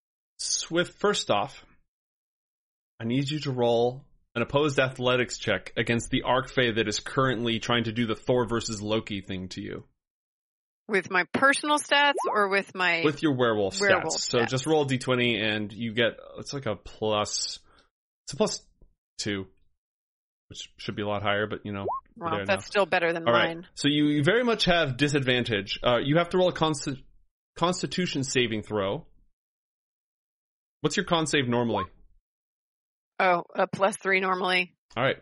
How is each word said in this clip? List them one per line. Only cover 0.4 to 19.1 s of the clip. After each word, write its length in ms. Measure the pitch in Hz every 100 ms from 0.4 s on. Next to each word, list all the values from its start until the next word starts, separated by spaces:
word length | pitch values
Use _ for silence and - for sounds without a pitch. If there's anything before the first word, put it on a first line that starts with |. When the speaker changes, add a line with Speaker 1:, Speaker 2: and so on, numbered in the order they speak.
| - - - 165 170 -
Speaker 1:
first 320 | 208 190 -
off, 340 | 104 127 - - _ _ _ _ _ _ _ _ _ _ _ _ -
I 40 |
need 240 | 113 131 139
you 100 | 151
to 100 | 143
roll 540 | 123 120 117 123 131 - _ _ 117
an 60 |
opposed 360 | 113 143 151 139
athletics 600 | 127 131 127 127 120 -
check 340 | 113 95 - -
against 340 | 117 117 -
the 120 | 131
Archfey 540 | - 127 131 135 120 107
that 100 | 107
is 140 | 101
currently 580 | - 139 131 113 117 113
trying 260 | - 120
to 80 | 113
do 140 | 113 113
the 80 |
Thor 320 | 107 - 123 110
versus 340 | 117 113 104
Loki 400 | 104 110 - 101
thing 260 | - 92 92
to 120 | 101
you. 240 | 101 90 - _ _ _ _ _ _ _ _ _ -
Speaker 2:
With 240 | 196 -
my 140 | 185 165
personal 460 | - 277 269 302 294
stats 360 | - 285 285 277 -
or 200 | 208 196
with 240 | 196 190
my 280 | 190 180 165
Speaker 1:
With 180 | 156 143
your 120 | 160 127
werewolf 440 | 120 107 98 95
Speaker 2:
werewolf 340 | 196 - 160
Speaker 1:
stats. 60 | -
So 180 | - 123
Speaker 2:
stats? 80 | 117
Speaker 1:
just 160 | 131 156
roll 160 | 156
a 40 | 139
D 120 | 127
twenty 380 | 131 123 120 104
and 320 | 107 107 104
you 200 | 107 117
get, 260 | 110 113 - - -
it's 140 | -
like 140 | 143 117
a 80 | 98
plus, 840 | - - 110 104 101 - - - _ _ _ _ _ _ -
it's 60 |
a 20 | -
plus 240 | 214 - _ _ - _ _